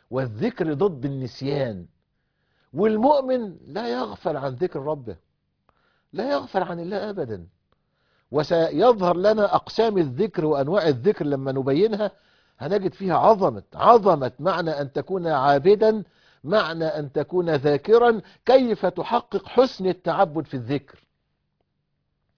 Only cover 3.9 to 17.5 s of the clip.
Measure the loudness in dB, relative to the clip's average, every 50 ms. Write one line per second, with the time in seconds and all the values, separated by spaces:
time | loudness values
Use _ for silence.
3.9 | -6 -6 -6 -8 -10 -8 -6 -6 -6 -4 -6 -8 -6 -6 -6 -6 -6 -8 -8 -8
4.9 | -8 -8 -10 -14 -16 -16 _ _ _ _ _ _ _ _ _ _ _ _ _ _
5.9 | _ _ _ _ -10 -8 -4 -4 -4 -4 -4 -4 -4 -4 -4 -4 -6 -8 -8 -8
6.9 | -6 -6 -6 -6 -6 -8 -8 -8 -8 -12 -14 -18 _ _ _ _ _ _ _ _
7.9 | _ _ _ _ _ _ _ _ -4 -4 0 0 0 0 0 0 0 4 4 4
8.9 | 4 4 2 0 0 2 2 2 2 2 2 2 2 0 -2 -2 -2 0 0 2
9.9 | 2 0 -2 -2 -2 -4 -4 -4 -2 -2 -2 0 0 0 0 0 0 2 2 2
10.9 | 0 2 0 0 0 0 -2 -2 -2 -2 -2 -4 -4 -2 -2 0 2 2 2 0
11.9 | 0 -2 -4 -6 -6 _ _ _ _ _ _ _ _ _ -6 -4 -2 -2 -2 -4
12.9 | -6 -6 -4 0 0 4 4 4 4 4 2 0 -2 -4 -10 _ -6 2 6 6
13.9 | 6 6 6 4 2 2 0 -4 -6 -4 -4 -2 -2 -2 -2 -4 -4 -4 -6 -6
14.9 | -6 -6 -6 -4 -6 -4 -2 -2 0 2 4 4 4 4 4 4 4 6 4 2
15.9 | 2 0 -6 -12 _ _ _ _ _ _ -6 -2 0 0 0 -2 -4 -4 -4 -4
16.9 | -4 -4 -8 -4 -4 -4 -4 -2 -2 -2 0 0